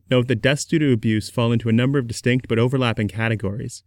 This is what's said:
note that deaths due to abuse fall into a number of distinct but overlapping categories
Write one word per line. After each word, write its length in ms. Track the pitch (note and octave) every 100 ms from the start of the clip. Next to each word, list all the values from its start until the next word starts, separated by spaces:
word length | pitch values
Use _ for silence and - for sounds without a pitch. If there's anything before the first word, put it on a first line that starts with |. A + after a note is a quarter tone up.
| -
note 160 | B2+ B2
that 140 | A#2
deaths 240 | C3 C#3+ -
due 120 | E3
to 140 | D3+
abuse 380 | A#2 A2+ G#2+ -
fall 240 | - A#2
into 160 | A#2 A2+
a 40 |
number 240 | A2+ C3 C#3+
of 80 | A#2+
distinct 440 | - B2+ B2 -
but 100 | A2+
overlapping 480 | B2 C3+ B2 A2 G#2
categories 760 | A2 A2+ G#2+ F#2+ G2+ A#2+ -